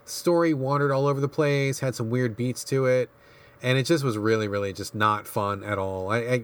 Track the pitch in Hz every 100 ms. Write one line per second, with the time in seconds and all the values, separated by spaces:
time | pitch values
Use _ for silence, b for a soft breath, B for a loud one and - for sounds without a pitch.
0 | - - 175 170 165 139 131 143 143 135
1 | 143 139 139 - 147 143 135 131 131 -
2 | 113 123 123 107 123 - - 135 131 127
3 | 120 B B B B B 127 131 131 165
4 | 135 107 107 110 104 101 98 95 95 104
5 | 107 104 - 113 101 98 101 98 95 95
6 | 92 117 117 127